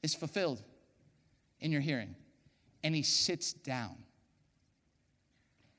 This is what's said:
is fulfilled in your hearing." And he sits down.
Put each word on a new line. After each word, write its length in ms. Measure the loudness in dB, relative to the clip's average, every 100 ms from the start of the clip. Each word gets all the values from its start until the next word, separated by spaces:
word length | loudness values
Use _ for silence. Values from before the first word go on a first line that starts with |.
is 120 | -4
fulfilled 480 | -2 -2 0 2 0 -6 -20 _ _ -20 _ _ _ _ -6
in 120 | 0
your 80 | 2
hearing." 340 | 2 0 -2 -12 -20 _ _ _ _ _
And 100 | 0
he 80 | 2
sits 500 | 2 2 2 0 -4
down. 440 | -6 -4 -4 -4 -10 -20 _ _ _ _ _ _ _ _ _ _ _ _ _ _ _ _